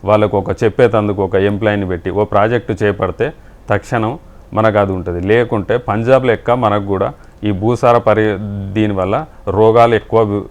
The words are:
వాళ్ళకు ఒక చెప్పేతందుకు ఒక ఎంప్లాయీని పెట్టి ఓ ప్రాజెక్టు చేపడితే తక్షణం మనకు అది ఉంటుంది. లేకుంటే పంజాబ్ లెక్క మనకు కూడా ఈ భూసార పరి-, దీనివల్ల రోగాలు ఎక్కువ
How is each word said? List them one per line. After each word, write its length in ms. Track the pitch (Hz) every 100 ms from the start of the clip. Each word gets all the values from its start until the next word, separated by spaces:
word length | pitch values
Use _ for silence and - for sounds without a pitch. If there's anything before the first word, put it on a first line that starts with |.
వాళ్ళకు 340 | 98 107 107 101
ఒక 120 | 95 -
చెప్పేతందుకు 580 | 113 - 123 113 104 98
ఒక 120 | 95
ఎంప్లాయీని 540 | 98 101 101 110 104 95
పెట్టి 220 | 87 92
ఓ 140 | 92
ప్రాజెక్టు 480 | 104 104 107 120 - 107
చేపడితే 500 | 104 101 95 85 135 - - - -
తక్షణం 480 | 104 - 120 110 156 - - -
మనకు 240 | 107 110 104
అది 140 | 98
ఉంటుంది. 280 | 92 87 87
లేకుంటే 560 | 95 117 117 110 95 120
పంజాబ్ 500 | - 104 113 131 127
లెక్క 240 | 107 -
మనకు 360 | 123 110 104 98
కూడా 260 | 95 110 139 - -
ఈ 80 | 104
భూసార 460 | 95 107 120 127 120
పరి-, 400 | 113 107 107 95 104 101 98
దీనివల్ల 540 | 107 107 98 92 117 156 - -
రోగాలు 460 | 95 110 113 117
ఎక్కువ 480 | 113 - 110 107 101 98